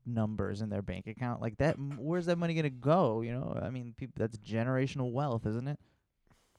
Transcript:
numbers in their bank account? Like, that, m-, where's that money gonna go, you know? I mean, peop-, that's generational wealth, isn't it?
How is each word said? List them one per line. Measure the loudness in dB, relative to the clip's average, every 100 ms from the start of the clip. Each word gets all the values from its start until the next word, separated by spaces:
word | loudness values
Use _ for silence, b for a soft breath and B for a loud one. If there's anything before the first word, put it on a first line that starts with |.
| -4
numbers | 0 2 2 -2 -2
in | -2
their | -2
bank | -2 -6 -8
account? | -6 -4 -2
Like, | -4 2
that, | 2 2
m-, | -4 -4
where's | -2 0 2
that | 2
money | 2
gonna | 2 0
go, | 0 4 6 6 4
you | 0
know? | -2 -2 -2
I | -2
mean, | -4 -8 -10
peop-, | -8 -2
that's | -2 -2
generational | -4 0 2 2 2 0 0
wealth, | 0 0 0 0
isn't | -2 -2
it? | -6 _ _ _ _ _ _ _